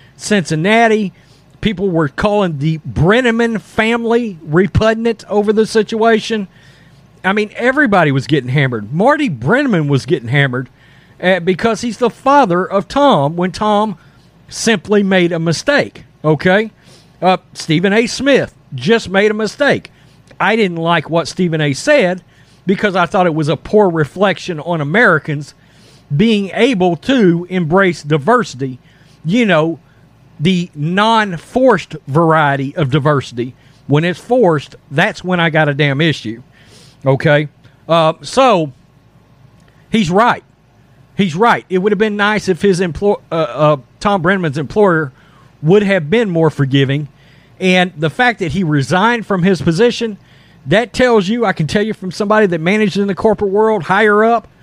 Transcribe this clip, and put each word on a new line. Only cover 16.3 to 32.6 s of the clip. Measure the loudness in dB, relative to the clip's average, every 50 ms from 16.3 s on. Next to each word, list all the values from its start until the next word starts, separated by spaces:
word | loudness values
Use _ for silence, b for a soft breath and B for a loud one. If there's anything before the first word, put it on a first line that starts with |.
| 0 2 2 2 2 2 0 -4 _ b b b b b b b b b
Uh, | 0 0 0 0 _ _ -16
Stephen | -14 -4 -2 0 0 2 2 2
A | 0 0
Smith | -2 -4 -2 0 2 2 2 0 -2 _ _ _ _ -12
just | -6 0 0 0 0 0 -2
made | 0 2 2 2
a | 0
mistake. | -2 -4 -6 -2 -2 0 0 0 -2 -4 -14 b b b b b b b b -8 -4
I | -2 0 2
didn't | 0 0 -2 -2
like | -4 -2 0 0 0 -2 -2
what | -4 -2 -2
Stephen | -4 -4 -2 -2 -2 0 -2
A | -2 -2
said | -2 -4 0 2 2 4 2 0 -2 -6 _ b b b b b b b b
because | -4 -2 0 0 -2 0
I | 0 -2
thought | 0 0 0 2
it | 2 0
was | -2 -2 -2
a | -4
poor | -4 _ 0 2 2 2 4
reflection | 2 0 -2 -2 -2 -2 0 0 0 -4 -8 -10 -10 -10
on | -6 -6 -4 -4
Americans | -4 0 2 2 4 4 2 0 -2 -4 -8 -8 -8 -14 _ b b b b b b b b b b b 0
being | 2 2 2 2 0 -2 -4
able | -2 0 0 2 2 0 0 0 0
to | -2 -2 0 2 4 4 4 2 2 -4 -4
embrace | -4 -4 -2 2 2 2 2 2 -2 -4
diversity, | -4 -2 -2 -2 0 0 0 0 0 -4 -8 -8 -8 -8 -8 -14 b b b b b b b b -6
you | -2 0 0 2
know, | 2 2 2 0 0 -4 -8 b b b b b b b _ _ _ _ -2
the | 0 0 0 0 -2 -6 _
non-forced | -6 -6 -2 0 0 2 2 2 2 0 -2 -6 -10 -12 -6 -2 2 4 4 4 2 -2 _ -16 -16 _
variety | -2 0 2 2 4 4 4 2 2 0 -2